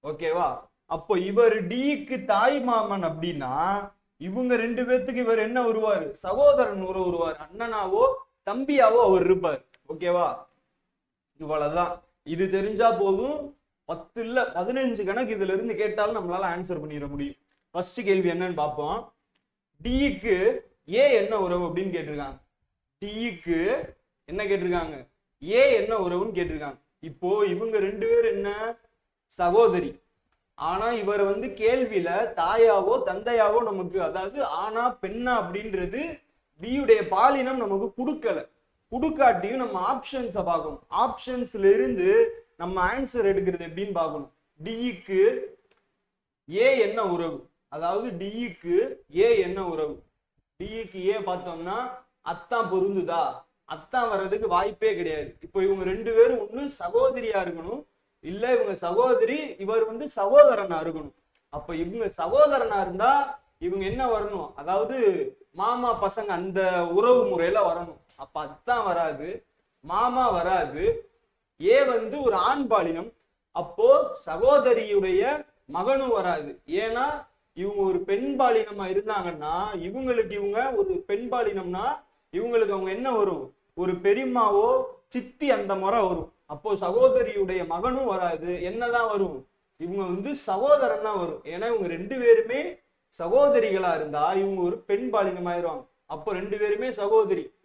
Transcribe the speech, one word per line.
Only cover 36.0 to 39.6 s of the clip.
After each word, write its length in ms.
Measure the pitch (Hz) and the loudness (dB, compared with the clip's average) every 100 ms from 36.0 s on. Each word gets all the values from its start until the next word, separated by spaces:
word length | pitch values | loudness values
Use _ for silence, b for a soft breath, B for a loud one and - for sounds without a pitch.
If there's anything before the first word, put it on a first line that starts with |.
| 330 196 _ _ _ _ | -8 -10 _ _ _ _
பியுடைய 400 | 202 262 254 220 185 | -4 -2 4 4 4
பாலினம் 480 | 185 254 277 254 262 | 4 4 4 0 -2
நமக்கு 240 | 214 196 226 - | -2 -2 -4 -4
கொடுக்கல. 400 | 262 294 226 160 - _ _ _ _ | -6 -4 -4 -4 -8 _ _ _ _
கொடுக்காட்டியும் 720 | 240 320 311 254 190 196 262 | -4 -2 4 4 4 -2 -4